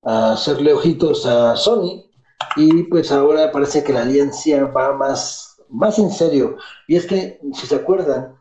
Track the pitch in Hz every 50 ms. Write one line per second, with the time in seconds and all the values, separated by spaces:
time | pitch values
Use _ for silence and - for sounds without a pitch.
0 | _ - 110 113 113 110 110 - - - 147 127 143 151 147 139 - 170 165 -
1 | - 156 139 - - 127 120 120 120 117 117 - - 208 233 220 185 175 - -
2 | - _ _ _ _ _ _ _ - - - 147 151 156 160 170 175 - - 170
3 | 147 143 139 139 139 147 151 156 156 151 - 143 139 143 - 151 139 147 135 123
4 | 117 123 135 139 143 139 139 - - 156 147 139 139 135 135 135 131 139 139 139
5 | 139 139 135 131 - - - - - - _ _ _ _ 131 117 175 214 208 -
6 | 214 180 - - 165 160 147 139 123 - - - - - - - _ _ 156 175
7 | 170 - 190 190 185 - - - - 143 135 - - 120 143 131 - - 185 185
8 | 175 151 135 127 127 - - _